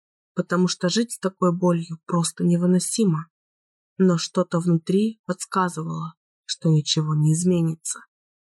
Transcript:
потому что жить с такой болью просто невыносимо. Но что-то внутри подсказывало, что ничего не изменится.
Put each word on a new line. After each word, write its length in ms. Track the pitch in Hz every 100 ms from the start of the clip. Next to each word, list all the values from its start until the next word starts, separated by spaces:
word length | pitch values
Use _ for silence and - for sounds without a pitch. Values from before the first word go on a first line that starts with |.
| _ _ _
потому 340 | - 180 180 180
что 200 | - 180
жить 240 | 214 233
с 60 | -
такой 340 | 185 - 180
болью 460 | 175 180 170 170 165 -
просто 380 | 175 165 -
невыносимо. 840 | 175 175 180 180 - - 202 156 - _ _ _ _ _ _ -
Но 200 | 185 165
что-то 420 | - 190 180 170
внутри 600 | 175 165 - 196 220 220 -
подсказывало, 880 | 180 - 190 180 160 165 160 165 - _ _
что 240 | - - 165
ничего 460 | 156 - 156 156
не 180 | 151 151
изменится. 680 | 160 180 175 165 160 - - - _ _ _